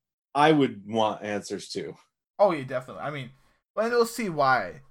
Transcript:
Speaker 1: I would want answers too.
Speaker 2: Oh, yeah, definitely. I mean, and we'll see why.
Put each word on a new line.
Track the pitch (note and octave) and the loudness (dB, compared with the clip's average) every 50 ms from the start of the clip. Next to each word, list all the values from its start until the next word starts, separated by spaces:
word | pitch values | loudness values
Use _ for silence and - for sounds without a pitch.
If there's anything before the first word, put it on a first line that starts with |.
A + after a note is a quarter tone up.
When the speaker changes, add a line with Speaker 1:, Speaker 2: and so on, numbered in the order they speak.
| _ _ _ _ _ _ - | _ _ _ _ _ _ 0
Speaker 1:
I | C#3 D3 D#3+ | 4 4 6
would | D#3+ D3 C3+ A#2 A2 G2+ F#2+ | 6 4 4 2 0 -6 -10
want | G#2 A2 A2+ G#2+ G#2+ G2 F#2 G2+ | -4 0 0 0 0 0 -4 -6
answers | G#2 G#2 G2+ F#2+ - G2+ F2+ - - | -6 -6 -6 -6 -6 -8 -10 -10 -10
too. | - F#2+ D2+ D#2+ - - _ _ _ _ _ _ _ | -10 -10 -10 -10 -12 -16 _ _ _ _ _ _ _
Speaker 2:
Oh, | - G3+ G3 | 2 4 4
yeah, | E3+ C#3+ C3 | 4 0 -4
definitely. | C3 C3 B2+ B2+ B2+ G#2 D#2+ F#2 | -6 -8 -8 -8 -10 -12 -10 -10
I | C#3 | -8
mean, | D3+ C#3 B2+ - - _ _ _ _ _ _ _ _ | -8 -10 -12 -14 -16 _ _ _ _ _ _ _ _
and | G3 A3 A#3 | -4 -2 2
we'll | A#3+ A#3+ A3+ | 2 2 2
see | A3+ - - A3+ F#3 | 2 0 -4 -4 -2
why. | D#3+ D3 C#3 C3 B2+ A#2+ G2 F2 D#2+ - - - | 0 2 4 4 4 4 2 -2 -8 -14 -20 -20